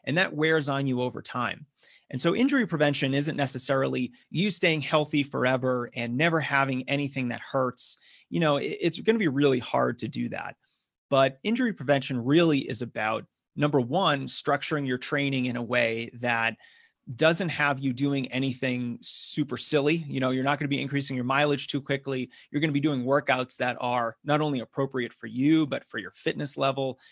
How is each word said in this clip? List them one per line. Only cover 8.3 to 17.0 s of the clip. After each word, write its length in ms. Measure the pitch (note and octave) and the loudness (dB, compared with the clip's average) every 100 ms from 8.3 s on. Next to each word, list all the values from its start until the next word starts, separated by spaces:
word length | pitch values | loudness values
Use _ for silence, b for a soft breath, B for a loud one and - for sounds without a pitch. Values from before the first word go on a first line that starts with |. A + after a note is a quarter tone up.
| E3+ | 0
know, 180 | D#3+ C#3+ | 2 2
it, 180 | - - | 0 -2
it's 200 | E3+ E3 | -2 0
gonna 180 | E3 A3+ | 2 2
be 100 | F#3 | 2
really 300 | C3+ C#3+ C3 | 4 4 4
hard 400 | A#2 B2+ B2 A#2+ | 0 0 0 -2
to 80 | A2 | -6
do 200 | B2 A#2+ | -4 -6
that. 280 | G#2 F#2 - _ _ _ _ _ | -6 -10 -14 _ _ _ _ _
But 280 | C3+ C3+ C3+ | 4 4 2
injury 300 | G3 A#3 B3 | -2 0 0
prevention 500 | F#3 C3 C#3 C3 B2+ | -2 2 2 2 -2
really 380 | A#2+ D3+ E3+ C#3+ | 4 6 6 4
is 220 | B2 A2+ | 0 -4
about, 420 | A#2+ A#2 A2 A2 - _ _ - | -6 -4 -2 -2 -6 _ _ -2
number 240 | D3 C#3+ | 2 2
one, 460 | A#2+ D#3+ F3+ C#3+ C3 | 2 0 2 0 -2
structuring 600 | - - C#3+ - D#3 C3+ | -4 0 -2 0 -2 -2
your 120 | B2+ | -4
training 480 | - C#3+ C#3 C3+ B2+ | -2 -2 0 0 -2
in 100 | B2 | -4
a 60 | |
way 480 | A#2 B2 A#2 A2+ A#2 | -2 0 2 0 -6
that 420 | A#2+ A#2+ A#2 A2+ A2 b b b _ | -4 -2 0 0 -4 b b b _